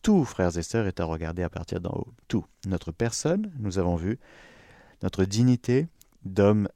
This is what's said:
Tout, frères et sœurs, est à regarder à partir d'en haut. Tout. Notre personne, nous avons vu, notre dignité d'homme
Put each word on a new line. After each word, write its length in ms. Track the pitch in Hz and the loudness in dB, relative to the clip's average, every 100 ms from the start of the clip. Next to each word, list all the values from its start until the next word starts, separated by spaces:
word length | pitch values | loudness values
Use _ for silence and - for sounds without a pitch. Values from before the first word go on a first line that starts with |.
Tout, 220 | - 202 | 4 4
frères 320 | 127 - 90 85 | 2 0 0 0
et 60 | |
sœurs, 220 | 85 117 101 | -2 -2 -2
est 120 | - | -2
à 60 | |
regarder 400 | 82 80 80 85 | -4 -2 -4 -4
à 40 | 87 | -6
partir 320 | 85 85 92 | -6 -6 -6
d'en 100 | 87 | -4
haut. 220 | - - - _ | -6 -8 -14 _
Tout. 180 | 104 - _ 95 | -4 -4 _ -6
Notre 240 | 92 - | -4 -4
personne, 600 | - 117 - 151 190 214 151 | -4 -4 -2 -2 -2 -4 -6
nous 180 | 104 92 | -4 0
avons 160 | 87 | 0
vu, 240 | 85 87 131 - - - - - - - _ | 0 -2 -6 -10 -20 -20 -20 -20 -20 -20 _
notre 220 | 98 - | -6 0
dignité 640 | 95 104 127 123 - 127 165 _ _ _ | 0 4 4 2 2 0 0 _ _ _
d'homme 440 | 98 95 101 107 98 | -4 4 6 6 0